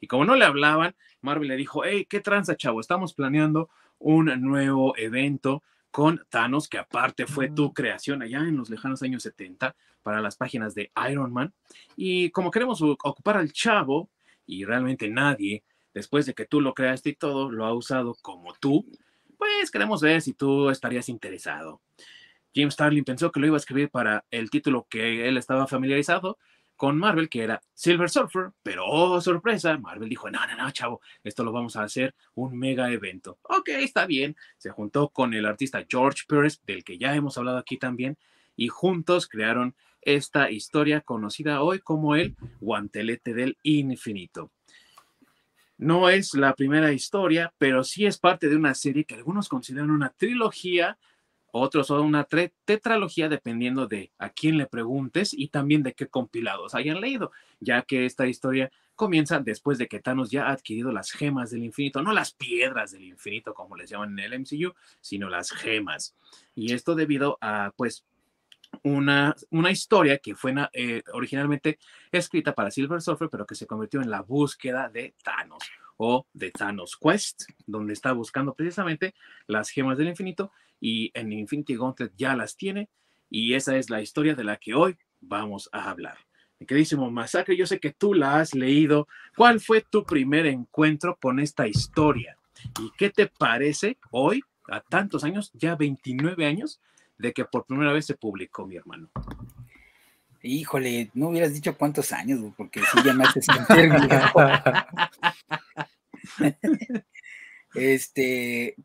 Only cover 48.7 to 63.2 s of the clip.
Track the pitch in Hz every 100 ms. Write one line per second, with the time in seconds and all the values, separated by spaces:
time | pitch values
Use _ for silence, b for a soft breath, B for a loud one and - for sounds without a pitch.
48.7 | 135 147 139 156 113 120 196 196 131 123
49.7 | 131 151 151 135 _ 196 247 220 - 180
50.7 | 175 170 220 _ _ _ _ _ 117 135
51.7 | 156 135 147 151 151 139 156 175 _ -
52.7 | 214 226 220 196 160 156 147 - 117 123
53.7 | 131 127 104 95 _ 104 - 156 160 135
54.7 | 117 117 135 131 160 208 - 135 147 139
55.7 | 151 131 - 135 135 120 117 113 98 92
56.7 | 127 135 165 226 269 175 b b b -
57.7 | 120 - 131 127 - 127 123 135 131 131
58.7 | _ _ _ 214 165 147 165 123 107 -
59.7 | 131 120 104 - 131 123 131 131 135 -
60.7 | 110 123 110 95 - 147 139 120 120 117
61.7 | 110 143 135 165 208 - - - - 262
62.7 | 262 104 95 92 90